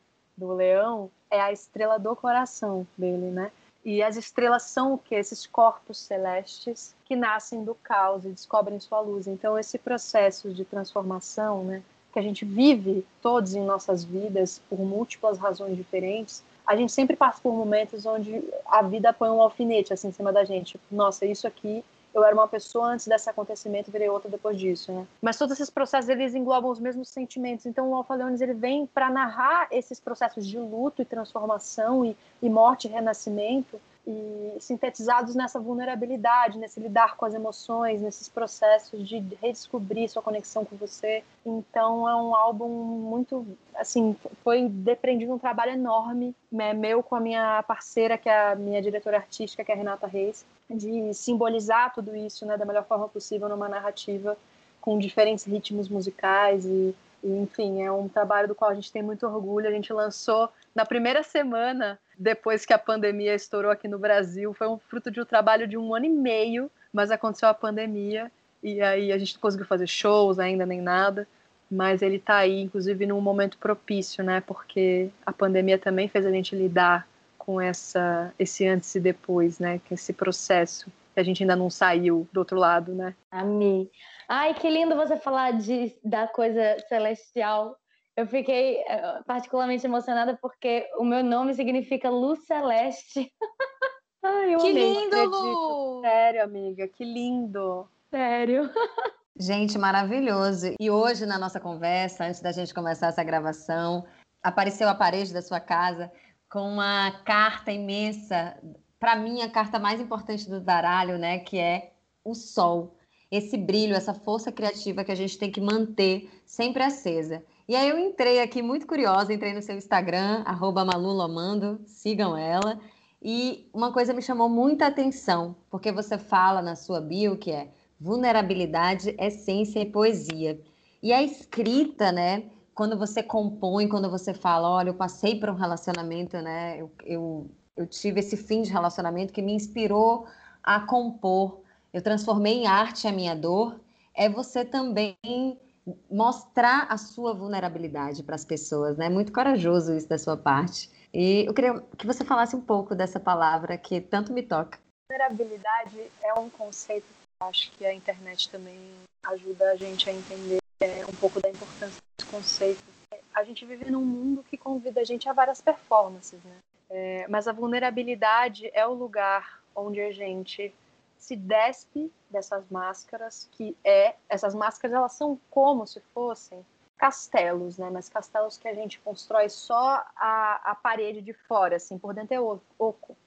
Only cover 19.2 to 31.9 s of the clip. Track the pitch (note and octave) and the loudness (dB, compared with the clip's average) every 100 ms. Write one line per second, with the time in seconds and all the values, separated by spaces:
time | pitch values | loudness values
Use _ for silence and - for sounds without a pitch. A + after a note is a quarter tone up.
19.2 | A3+ A3+ A3 - A#3 A3+ G3 F#3+ G3+ F#3 | 4 6 6 6 2 2 2 -2 -6 -4
20.2 | G3+ G3 G3 F#3+ F3 - - G#3 G3+ F#3+ | 2 4 4 0 -6 -14 -6 2 2 2
21.2 | G3+ G3+ A3+ - G#3 A3 - _ _ A3 | -2 -2 -6 -6 -8 -8 -10 _ _ 6
22.2 | G#3+ G#3+ G#3+ A3 - A#3 A#3 A#3+ - A3 | 8 8 6 2 -4 -2 -2 -2 2 0
23.2 | A3+ G#3+ G3+ G#3+ G#3+ G3+ G3+ G#3 G#3 G3+ | 0 -6 -6 -8 -6 -6 -4 -2 0 0
24.2 | G3+ G#3 G#3+ G3+ F#3+ F3 - F#3 F#3 - | -4 -6 -4 -2 -2 -2 -6 -10 -10 -4
25.2 | A3+ G3 C#4+ C4+ C#4+ - C4+ C#4 A#3+ B3+ | -4 0 -2 -2 -4 -2 0 0 0 0
26.2 | C4 B3+ B3+ B3+ B3 A3+ B3 B3+ B3+ - | 0 -2 0 0 0 -4 -6 -6 -10 -10
27.2 | B3+ C4 B3 A#3 A#3+ A#3 C4 C4 B3 C4 | -10 -8 -6 -6 -6 -4 -2 -2 -4 -4
28.2 | B3+ B3 B3+ A3+ B3 C#4+ C#4+ - C4 B3+ | -2 -2 -2 -2 -2 -2 -2 0 0 2
29.2 | B3+ A3 C4 E4+ E4+ B3 - B3 - A#3+ | 0 2 2 2 2 -2 -4 -10 -10 -2
30.2 | A#3 - G3 A3 A#3 A3 C4+ - B3 A3+ | -4 -2 -8 -8 -8 -4 -4 -2 -6 -6
31.2 | G#3+ A3+ G#3+ G#3 - - A3 | -8 -6 -2 -4 -4 -4 0